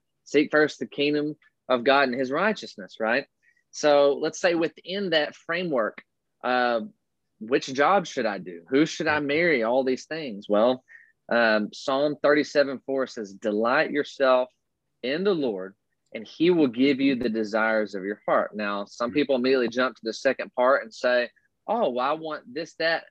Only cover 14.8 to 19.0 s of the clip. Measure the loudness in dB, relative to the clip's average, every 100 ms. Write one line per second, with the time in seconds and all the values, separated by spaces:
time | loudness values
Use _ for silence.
14.8 | _ _ -6 -2 0 0 -2 -4 -8 -16
15.8 | _ _ _ -14 -10 0 2 4 4 4
16.8 | 2 4 2 0 -2 -2 -2 0 2 0
17.8 | -2 -6 -8 -6 -2 0 0 -4 -6 -6
18.8 | -8 -6